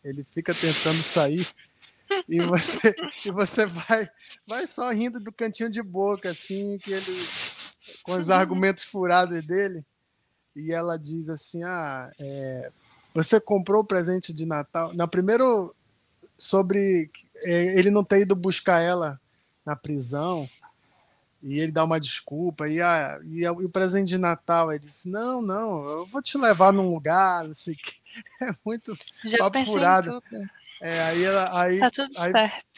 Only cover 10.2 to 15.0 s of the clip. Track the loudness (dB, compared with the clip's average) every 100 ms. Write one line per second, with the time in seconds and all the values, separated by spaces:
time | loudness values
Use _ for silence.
10.2 | _ _ _ -12 -6 -4 -2 -6 -8 -10
11.2 | -8 -6 -6 -6 -6 -8 -8 -10 -12 -16
12.2 | -14 -10 -10 -10 -12 _ _ _ _ 2
13.2 | 4 4 4 -2 2 2 2 0 0 -2
14.2 | -4 -6 -4 -4 -4 -6 -4 -2